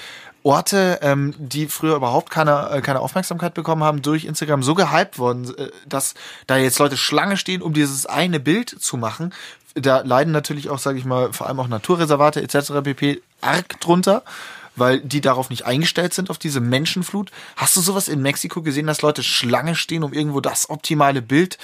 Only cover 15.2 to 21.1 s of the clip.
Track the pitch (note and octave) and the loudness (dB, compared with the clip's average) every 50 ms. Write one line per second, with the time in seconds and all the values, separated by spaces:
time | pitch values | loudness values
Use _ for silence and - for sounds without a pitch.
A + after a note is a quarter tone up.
15.2 | C#3 C3+ B2 C3 B2+ - B2+ - - A#2+ B2+ C#3+ E3 - - E3+ F3 F3 - - | 2 2 2 2 0 -6 -6 -8 -4 -2 0 0 0 0 0 0 -2 -2 -2 -4
16.2 | F#3 - A3+ - - D#3+ C#3 C3 A#2+ A#2+ B2+ C3 D#3+ E3 - F#3 F3 - - G3+ | -4 -4 -6 -6 -6 -4 -2 0 0 2 2 2 0 0 -2 -4 -4 -4 -4 -6
17.2 | G3+ - - - - - - - C3+ - - F#3+ E3 F#3+ F#3+ G3 - - D#3 C#3+ | -6 -6 -10 -20 -20 -14 -6 -2 0 2 2 2 2 0 0 0 -2 -2 -2 0
18.2 | C3 C#3 C#3+ - - E3+ - F3 D#3+ D#3 C3+ D3 D#3 D#3 D3+ - - D3+ D3 C3 | 0 0 -2 -2 -4 -6 -6 -6 -4 -2 -2 -2 0 -2 -2 2 2 2 2 2
19.2 | A#2+ - - - B2+ A#2 B2 - C3+ E3 E3 D3+ - - E3 E3 D#3 C#3 C3+ D3+ | 0 -2 -2 0 0 2 0 0 0 0 -2 -2 -2 -2 -2 -2 -2 -2 -2 -2
20.2 | D3+ D3+ C#3+ C#3 C3 C#3 - - - - D3+ D3 - - D#3+ D3+ C#3+ C#3 | -2 0 0 -2 -2 -2 -2 -2 -4 -4 -6 -6 -4 0 2 4 4 4